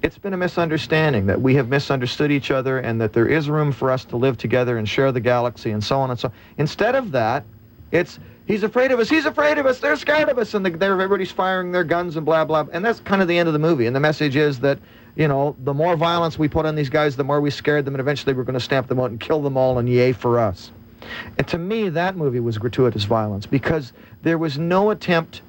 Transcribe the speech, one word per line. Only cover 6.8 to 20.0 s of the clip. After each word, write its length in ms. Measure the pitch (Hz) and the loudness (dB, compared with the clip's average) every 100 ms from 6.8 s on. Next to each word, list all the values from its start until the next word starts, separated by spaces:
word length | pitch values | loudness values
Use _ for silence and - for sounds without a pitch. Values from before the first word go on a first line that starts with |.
| 214 | 0
of 180 | 262 233 | 2 0
that, 320 | 135 110 135 - - - - - | 0 0 -2 -6 -20 -20 -20 -2
it's, 280 | 165 175 - - - - | -2 -2 -8 -20 -20 -6
"He's 160 | 208 | -2
afraid 280 | 208 247 262 | 0 2 2
of 80 | 254 | 2
us, 120 | 220 | 2
he's 160 | 320 302 | 2 2
afraid 320 | 302 294 302 | 0 2 2
of 80 | 262 | 2
us, 140 | 254 | 0
they're 160 | 285 294 | 0 -2
scared 340 | - 302 302 | 2 2 2
of 80 | 247 | 0
us," 160 | 214 | -2
and 100 | 208 | 0
the, 60 | 190 | -2
they're, 220 | 165 196 | 0 0
everybody's 380 | 190 190 196 185 | 2 2 0 -2
firing 420 | - 185 185 180 | -2 0 0 0
their 120 | 180 | -2
guns 320 | 160 170 175 160 | 0 0 -2 -4
and 80 | |
blah, 220 | 151 160 151 | 2 2 2
blah, 180 | 156 143 | 0 0
and 100 | 170 | -2
that's 180 | 220 226 | -2 -2
kind 200 | - 196 | -2 0
of 80 | 180 | 2
the 80 | 175 | 2
end 100 | 170 | 2
of 40 | |
the 60 | 151 | 2
movie. 280 | 156 156 113 | 2 2 2
And 80 | |
the 60 | 131 | 2
message 340 | 151 151 151 | 0 0 0
is 260 | 135 151 131 | 2 2 2
that, 180 | 139 139 - - - | -2 -2 -8 -20 -16
you 140 | - 151 | -2 0
know, 260 | 139 143 - | 2 0 -2
the 120 | 131 | -4
more 200 | 139 170 | 0 0
violence 440 | 165 170 175 165 - | 2 2 2 0 0
we 100 | 151 | 0
put 160 | 165 | 0
on 100 | 156 | 0
these 140 | 156 139 | -2 0
guys, 260 | 151 151 | 2 2
the 100 | 127 | 0
more 180 | 135 147 | 0 2
we 80 | 147 | 0
scared 340 | 139 - 147 | 0 0 0
them, 80 | 139 | 0
and 60 | 135 | -2
eventually 320 | 131 139 - | -2 -2 -2
we're 120 | 131 | -2
gonna 160 | 127 127 | -2 -4
stamp 260 | - 139 - | 0 -2 0
them 120 | 127 | -2
out 120 | 127 | -2
and 100 | 110 | -4
kill 220 | - 156 | -2 0
them 160 | 143 131 | 0 2
all, 200 | 131 127 | 2 2
and 120 | 120 | 2
yay 220 | 123 | 4